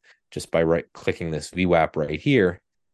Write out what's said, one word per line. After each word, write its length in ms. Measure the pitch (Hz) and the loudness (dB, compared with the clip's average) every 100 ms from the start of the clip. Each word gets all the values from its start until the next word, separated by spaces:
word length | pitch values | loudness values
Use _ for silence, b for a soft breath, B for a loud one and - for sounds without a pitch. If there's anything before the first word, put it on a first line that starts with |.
| b b _ | b b _
just 200 | - - | -12 -4
by 120 | 82 | 0
right 220 | 82 82 - | 2 0 -2
clicking 380 | - - 90 82 | -8 -6 -4 -6
this 180 | 78 - | -6 -6
V 160 | 87 90 | -2 2
wap 320 | 85 76 78 | 2 2 -2
right 240 | 73 78 | -6 -4
here 400 | 143 131 92 87 _ _ _ | 0 2 2 0 _ _ _